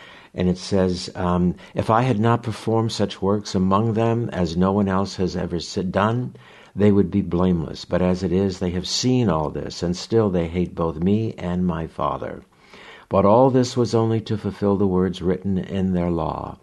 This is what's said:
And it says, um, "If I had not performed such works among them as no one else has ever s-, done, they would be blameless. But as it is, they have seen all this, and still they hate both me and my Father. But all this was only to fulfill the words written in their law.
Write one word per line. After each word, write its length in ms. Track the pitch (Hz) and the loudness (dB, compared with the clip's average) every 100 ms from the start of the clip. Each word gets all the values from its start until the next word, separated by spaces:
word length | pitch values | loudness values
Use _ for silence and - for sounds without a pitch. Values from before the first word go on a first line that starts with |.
| - - - - | -20 -20 -12 -2
And 140 | 90 | -2
it 80 | 90 | -2
says, 540 | - 98 92 90 - | -2 0 0 -2 -8
um, 440 | - 90 90 90 87 - - | -4 -2 2 0 -2 -8 -4
"If 160 | 104 | 0
I 100 | 110 | 2
had 180 | 131 104 | 2 2
not 220 | 117 117 | 2 0
performed 500 | 117 104 - 110 113 | -2 -6 -2 0 0
such 300 | - 98 - | -2 -4 -2
works 320 | 95 104 - | -2 -2 -2
among 400 | 98 92 98 117 | 0 2 2 2
them 380 | 110 117 117 117 | 0 0 0 -2
as 260 | 90 85 82 | -2 -2 2
no 140 | 95 | 2
one 160 | 101 98 | 2 0
else 300 | 95 95 - | 0 -2 -2
has 180 | 90 87 | -4 -2
ever 220 | 85 85 | -4 -6
s-, 180 | - 104 | -6 -6
done, 600 | 92 95 107 120 127 - - - - 92 | -2 2 2 0 -4 -10 -20 -20 -12 0
they 160 | 104 | 4
would 200 | 101 87 | 4 2
be 100 | 98 | 0
blameless. 640 | 85 85 92 87 69 - - | 0 0 2 2 -2 -8 -4
But 160 | 87 | 0
as 220 | 90 90 | 0 0
it 80 | 92 | 0
is, 260 | 90 98 92 | 0 0 -2
they 140 | 90 | -4
have 160 | 90 90 | -4 -4
seen 420 | - 127 127 110 | -2 0 2 2
all 220 | 78 76 | 2 -2
this, 320 | 71 - - | -6 -10 -6
and 120 | 87 90 | -4 -4
still 360 | - 113 107 | 0 2 2
they 160 | 90 82 | 0 -2
hate 260 | 90 85 | -2 -2
both 220 | 85 82 78 | -2 -4 0
me 400 | 90 107 110 - | 0 0 -2 -6
and 300 | 87 90 90 | -4 -2 -2
my 180 | 80 80 | -2 -6
Father. 560 | - 71 - - - - _ - - - - - | -4 -4 -4 -8 -12 -18 _ -20 -20 -20 -20 -2
But 160 | 98 98 | 4 6
all 260 | 113 131 | 8 6
this 260 | 127 123 127 | 6 2 2
was 160 | 110 | 2
only 280 | 117 113 113 | 2 2 0
to 140 | 110 107 | -2 -4
fulfill 400 | 101 92 101 98 | -4 0 2 2
the 120 | 101 | 2
words 340 | 90 92 90 | 2 2 0
written 380 | 90 90 98 92 | -2 -2 -2 -2
in 340 | - 98 92 | -2 -2 0
their 160 | 90 87 | 0 0
law. 480 | 85 78 - - 90 | 0 -2 -4 -8 -12